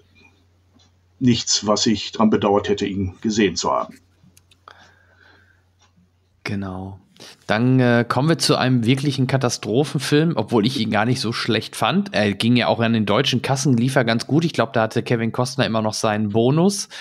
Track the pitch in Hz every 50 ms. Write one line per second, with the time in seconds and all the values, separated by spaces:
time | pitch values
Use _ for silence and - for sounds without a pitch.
0 | - _ _ _ _ _ _ _ _ _ _ _ _ _ _ _ _ _ _ _
1 | _ _ _ _ 131 123 117 117 - - - - - 104 104 101 - 120 107 101
2 | - - - - 113 107 107 101 - 104 101 101 101 98 104 - 101 101 95 98
3 | 98 92 - - - 113 107 110 107 92 85 - - 78 67 60 55 - - -
4 | _ _ _ _ _ _ _ _ _ _ _ _ _ - - - - _ _ _
5 | _ _ _ _ _ _ _ _ _ _ _ _ _ _ _ _ _ _ _ _
6 | _ _ _ _ _ _ _ _ _ - 104 98 98 95 92 92 95 95 98 95
7 | _ _ _ _ - - - _ _ - 101 110 120 127 131 131 127 123 120 120
8 | 120 117 - 127 135 156 165 131 - - 143 - 110 127 131 123 110 110 139 135
9 | 139 147 135 - 127 127 - 131 135 123 - - - 107 104 131 151 151 - 147
10 | - - 147 147 160 170 - - 110 - 123 117 101 120 131 135 113 107 110 104
11 | 107 120 127 131 - 107 113 - - - 110 - - - - - 113 110 143 196
12 | 101 101 95 95 104 101 98 - - 117 123 120 107 78 107 104 117 113 117 113
13 | 107 101 101 117 135 - - 117 - - 139 131 - 156 127 120 120 135 131 147
14 | 123 113 113 117 - - 131 147 165 165 - - 117 - - 120 110 110 - 120
15 | 104 - 127 113 113 113 104 - 127 131 - - 117 92 110 113 107 107 107 -
16 | - 110 107 107 110 101 101 113 117 123 135 156 175 202 196 - - - - -